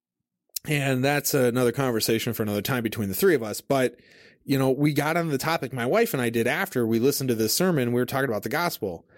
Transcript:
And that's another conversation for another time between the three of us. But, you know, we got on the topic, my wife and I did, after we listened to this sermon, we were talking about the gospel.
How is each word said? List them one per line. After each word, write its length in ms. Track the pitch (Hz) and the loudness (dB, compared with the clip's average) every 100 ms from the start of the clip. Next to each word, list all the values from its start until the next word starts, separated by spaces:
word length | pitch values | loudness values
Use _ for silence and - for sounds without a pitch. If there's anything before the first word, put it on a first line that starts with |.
| _ _ _ _ _ - - | _ _ _ _ _ -14 -4
And 380 | 147 139 127 | -2 0 0
that's 300 | 135 147 - | 0 0 0
another 380 | 143 123 123 120 | 2 2 4 0
conversation 600 | 127 131 113 113 113 123 | 2 -2 0 0 0 0
for 100 | 110 | -4
another 200 | 107 104 | -2 -2
time 200 | 101 127 | -2 -2
between 280 | 113 107 101 | -2 -4 -4
the 40 | |
three 200 | 95 190 | 0 2
of 80 | 143 | 2
us. 180 | 110 101 | 0 -8
But, 360 | - 135 123 - _ - - _ - | -2 2 2 -2 _ -20 -20 _ -2
you 120 | 135 | 2
know, 120 | 135 | 2
we 240 | 131 147 | 4 2
got 240 | 147 151 170 | 2 0 0
on 100 | 170 | 0
the 80 | 135 | -2
topic, 380 | 156 165 123 | 0 -2 -4
my 100 | 131 | -4
wife 300 | 120 202 233 | 0 2 2
and 80 | 143 | 0
I 80 | 120 | 0
did, 160 | 117 117 | 0 0
after 400 | 156 190 127 113 | 0 -2 0 2
we 120 | 113 | 2
listened 300 | 131 - 131 | 2 0 -2
to 60 | |
this 180 | 113 110 | 0 0
sermon, 400 | - 185 156 120 | 2 2 2 0
we 80 | 120 | 0
were 60 | 123 | -2
talking 240 | 135 135 | -2 -2
about 140 | 107 | -2
the 40 | 110 | -4
gospel. 580 | 147 175 - 98 82 _ | -2 -2 -2 -8 -8 _